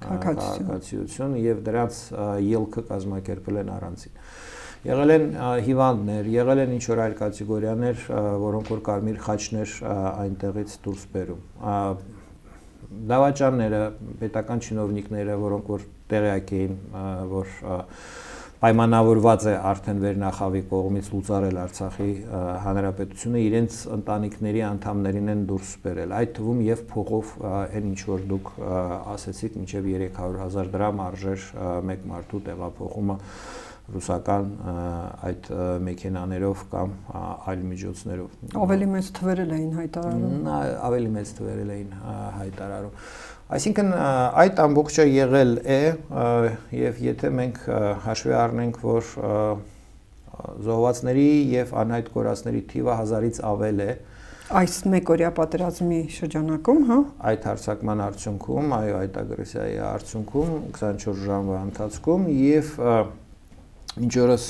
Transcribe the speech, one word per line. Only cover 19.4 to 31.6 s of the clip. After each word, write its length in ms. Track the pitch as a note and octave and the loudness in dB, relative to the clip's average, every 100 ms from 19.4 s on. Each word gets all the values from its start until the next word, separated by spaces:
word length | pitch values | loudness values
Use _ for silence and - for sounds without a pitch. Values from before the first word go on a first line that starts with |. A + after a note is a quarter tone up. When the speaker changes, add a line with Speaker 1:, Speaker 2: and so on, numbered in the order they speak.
| G#2+ | 4
Speaker 2:
է 80 | F#2+ | 2
արդեն 400 | F#2+ G2 - G2+ | 2 0 -2 -2
վերնախավի 640 | G2 G2 G2 F#2 G2 F#2+ | 0 0 -2 -2 0 0
կողմից 460 | F#2 F#2+ F#2+ G2+ G2 | 0 0 0 0 -2
լուծարել 480 | G2+ F#2+ G2+ G2 F#2 | -4 -2 0 2 0
Արցախի, 540 | F2+ - F#2+ F#2+ G2+ | -4 -6 -6 -2 -2
ա, 320 | G2+ A2 G2+ F2+ F2+ | -2 -4 -4 -4 -4
հանրապետությունը, 840 | G2 G2 G2 F#2+ F#2+ - A#2 A#2+ | -2 0 0 -2 -6 -6 -2 2
իրենց 380 | G#2+ A2+ A2+ - - | 4 4 2 -2 -8
ընտանիքների 720 | A2 G#2 G#2 G#2 - G#2+ G#2+ | -6 -2 -2 -2 -4 -2 0
անդամներին 720 | G#2+ G2+ G#2 G2+ G2 G2 G#2 | 0 -2 -2 -2 0 0 0
են 100 | G#2 | 0
դուրս 300 | G2 F#2+ - - | 0 -2 -6 -8
բերել, 380 | F#2+ E2+ E2+ G2 | -6 -4 -4 -2
այդ 160 | A#2 | -2
թվում 320 | - A2 B2 | -2 -2 2
և 220 | A2 A2+ - | 2 0 -2
փողով, 480 | A2 F#2+ A2 G#2+ | -6 -2 -2 -2
ա, 240 | - G#2+ F#2+ F#2+ | -6 -6 -4 -4
այն 240 | G#2 G#2 | -4 -4
ինչ 100 | F#2+ | -4
որ 220 | - F#2+ | -4 -4
դուք, 300 | G2 F#2+ F#2+ | -2 -4 -4
ա, 240 | - - F#2 F2+ F2+ - | -8 -4 -2 -2 -4 -8
ասեցիք, 520 | G#2 - G2 A2+ - | -10 -10 -8 -8 -6
մինչև 320 | F#2+ G2+ F#2+ | -8 -4 -2
երեք 260 | F#2 F#2 F#2 | -2 -4 -4
հարյուր 200 | F2+ F#2 | -6 -4
հազար 320 | F#2 G2 F#2 | -4 -4 -2
դրամ 320 | F#2+ G#2 G#2 | 0 0 0
արժեր, 400 | F#2 F#2+ G2 F#2+ - | -4 -6 -4 -6 -8
ա, 260 | - | -8